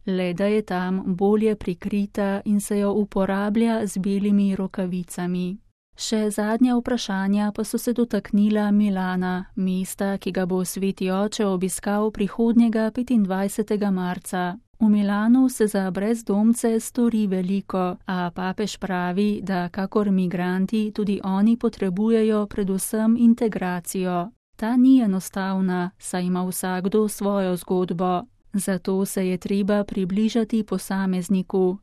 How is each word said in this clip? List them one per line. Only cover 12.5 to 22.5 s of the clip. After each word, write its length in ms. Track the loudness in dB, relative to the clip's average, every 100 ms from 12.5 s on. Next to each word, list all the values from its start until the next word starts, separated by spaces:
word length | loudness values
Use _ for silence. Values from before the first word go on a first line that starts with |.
| 4 4 2 -2
petindvajsetega 1000 | -4 0 2 2 0 -2 -4 -2 -2 0
marca. 680 | 0 -2 -6 -6 -4 -4 -6 -14 2
V 80 | 4
Milanu 600 | 4 2 2 4 6 4
se 180 | 2 2
za 240 | 2 -2
brezdomce 920 | -2 -2 -2 0 2 4 4 2 0
stori 460 | -2 0 0 2 0
veliko, 720 | 0 0 -2 -2 -2 -2 -4 -6
a 240 | -4 -4
papež 460 | -4 -6 -4 -6 -6
pravi, 640 | -4 -2 -2 0 0 0
da 260 | -2 -2 -2
kakor 420 | -4 -2 0 2
migranti 800 | 2 0 -2 -2 0 0 0 -2
tudi 280 | -2 -2 -2
oni 320 | -2 2 4 4
potrebujejo 920 | 0 -2 -2 0 2 2 2 0
predvsem 680 | -2